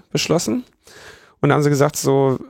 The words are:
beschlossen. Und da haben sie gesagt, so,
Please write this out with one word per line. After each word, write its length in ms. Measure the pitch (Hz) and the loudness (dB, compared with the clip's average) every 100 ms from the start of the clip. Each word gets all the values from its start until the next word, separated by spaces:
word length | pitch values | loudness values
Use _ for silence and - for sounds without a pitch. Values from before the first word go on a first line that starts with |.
| - | -4
beschlossen. 520 | 156 - 165 208 247 - _ - - - - _ _ | -6 0 -2 0 -4 -6 _ -20 -20 -20 -20 _ _
Und 80 | 143 | 0
da 60 | 139 | 2
haben 80 | |
sie 60 | 147 | 2
gesagt, 280 | 143 147 - | 2 0 0
so, 420 | - 135 135 127 262 | 0 2 2 0 -6